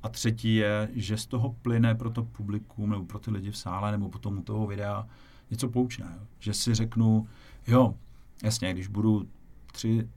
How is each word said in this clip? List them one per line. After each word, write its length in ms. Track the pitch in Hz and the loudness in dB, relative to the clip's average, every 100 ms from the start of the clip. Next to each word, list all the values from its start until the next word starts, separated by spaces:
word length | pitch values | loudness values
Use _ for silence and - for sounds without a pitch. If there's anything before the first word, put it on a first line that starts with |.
A 60 | 110 | -10
třetí 460 | - 120 113 113 110 | -2 -2 0 4 4
je, 340 | 104 104 107 | 4 2 -2
že 240 | 123 95 107 | -4 -4 -4
z 80 | - | -2
toho 300 | 123 117 117 | -2 -2 -2
plyne 340 | 120 117 117 113 | 0 4 4 2
pro 140 | 117 | -2
to 140 | 113 | -4
publikum 680 | 113 - 101 104 104 - 104 | -6 -6 -4 -4 -6 -4 -2
nebo 160 | 101 90 | -2 -4
pro 140 | 104 | -8
ty 120 | - | -6
lidi 200 | 104 95 | -4 -6
v 60 | 104 | -8
sále 340 | - 90 104 | -6 -4 -2
nebo 180 | 104 98 | -2 -4
potom 280 | 107 107 98 | -6 -6 -6
u 40 | |
toho 260 | 92 107 104 | -4 -4 -2
videa 400 | 101 101 101 110 - - - - | -4 -4 -4 -8 -14 -20 -20 -10
něco 180 | 110 131 | -6 -2
poučného. 580 | 120 127 - 95 85 104 - | 0 0 -2 -12 -14 -16 -10
Že 140 | 107 | -6
si 220 | 104 - 110 | -2 2 2
řeknu, 520 | 110 113 113 110 110 - - - - | 2 4 6 6 2 -14 -20 -12 4
Jo, 280 | 120 254 - - - - - | 6 6 2 -14 -20 -20 -4
jasně, 300 | 107 110 92 | -2 0 -2
když 140 | 90 95 | -4 -4
budu 400 | 101 107 107 - - - - - | 2 4 4 0 -14 -20 -20 -18
tři 360 | - 113 113 113 | -6 0 0 0